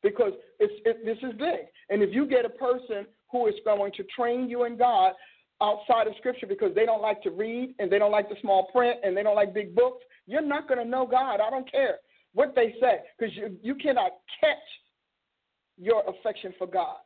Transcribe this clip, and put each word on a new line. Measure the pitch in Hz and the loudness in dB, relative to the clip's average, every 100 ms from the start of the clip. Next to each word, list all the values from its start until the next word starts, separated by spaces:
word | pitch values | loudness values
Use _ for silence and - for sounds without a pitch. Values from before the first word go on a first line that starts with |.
because | 202 208 214 190 - _ | -2 0 0 -2 -16 _
it's, | 208 - | -2 0
it, | 226 233 220 | -2 -2 -4
this | 226 | -6
is | 262 214 | -6 -4
big. | 302 196 156 _ _ | -4 -4 -8 _ _
And | 208 | 0
if | 196 | 2
you | 208 294 | 2 2
get | 254 | 2
a | 233 | 0
person | - 262 254 247 208 208 _ _ | -4 -2 -2 -2 -8 -8 _ _
who | 247 226 | 0 0
is | 208 | 0
going | 220 208 202 | 0 0 0
to | 196 190 | -4 -12
train | - 240 247 254 | -4 -2 -2 -4
you | 240 240 | -2 -4
in | 233 | 2
God | 247 214 185 185 - _ _ _ | 2 6 4 2 -18 _ _ _
outside | 208 208 - 233 220 | 0 0 2 2 2
of | 208 | -2
Scripture | 254 247 202 | -6 -6 -6
because | 196 208 175 | -2 0 2
they | 226 | 2
don't | 220 | 2
like | 214 208 | 0 -2
to | 202 | -4
read | 170 220 233 254 - | -4 -4 -4 -8 -6
and | 196 | 0
they | 196 | 2
don't | 208 | 4
like | 208 208 | 2 0
the | 208 | -6
small | 208 190 190 247 | 2 2 4 2
print | 240 240 196 | 2 2 -2
and | 185 | 0
they | |
don't | 208 208 | 2 2
like | 202 | 2
big | 190 196 | 0 -2
books, | 180 247 254 - _ - | 2 2 2 -20 _ -6
you're | 262 | -4
not | 302 285 302 | -2 -4 -2
gonna | 254 | -4
know | 233 254 247 | -2 -2 2
God. | 254 262 208 | 2 2 0
I | 214 | 0
don't | 262 262 | -2 -4
care | 269 262 156 _ _ _ | 0 0 -2 _ _ _
what | 190 277 | 0 2
they | 262 226 - | 4 2 2
say, | 247 196 - _ | 2 2 -2 _
'cause | 226 | -6
you, | - 214 180 | -6 -10 -10
you | 220 277 | -8 -4
cannot | 302 247 185 - _ - | 0 2 0 -4 _ 0
catch | 311 285 - - _ _ _ _ _ _ _ _ _ _ | 0 0 -8 -20 _ _ _ _ _ _ _ _ _ _
your | 180 220 196 | 0 0 0
affection | 185 220 202 190 180 | -4 -8 -8 -12 -10
for | 180 | -6
God. | 180 160 - | -4 -4 -8